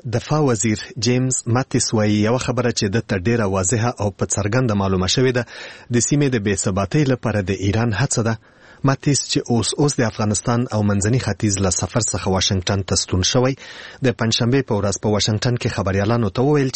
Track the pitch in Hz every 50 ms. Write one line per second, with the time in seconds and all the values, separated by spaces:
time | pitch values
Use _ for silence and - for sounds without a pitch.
0 | - 131 107 117 - - 151 151 151 139 120 104 - 113 107 101 - - - -
1 | 107 113 123 127 127 131 127 - - - 113 120 131 - - 123 - - - 110
2 | 107 107 107 107 104 104 120 127 - - 123 117 120 120 113 - - 101 95 120
3 | - - 113 98 87 113 117 117 107 98 95 98 95 - - 113 113 120 123 -
4 | 104 104 95 - 117 - - - 98 104 104 127 131 123 107 101 98 95 95 92
5 | 92 92 - - 127 131 123 123 117 - - - - - - - - - 120 120
6 | - - 156 143 147 139 127 117 101 104 101 98 - 113 95 95 98 95 - 151
7 | 151 131 127 - - 113 104 104 98 87 98 92 95 101 98 110 117 120 110 104
8 | 135 139 - - 110 113 113 - - - - - - - - - - 139 135 -
9 | - 151 143 - - - - 147 - - 120 117 - - - - 147 147 139 -
10 | 127 110 - - 113 104 107 - - - 120 117 123 127 - 107 104 104 101 101
11 | 95 107 120 131 - - 104 - - 107 98 98 98 95 90 - - 92 - 120
12 | 110 - - 98 - 101 95 92 90 - 104 95 87 - 104 98 95 - 98 92
13 | - - - 92 92 - - 131 123 135 139 - - - - - - - - -
14 | - 127 117 - 117 113 107 - 123 117 123 139 131 - 113 101 101 101 98 -
15 | - 113 104 101 - - 107 107 - 127 120 120 - 120 - - 98 95 95 98
16 | 101 101 117 120 117 98 - - 123 143 151 147 139 135 -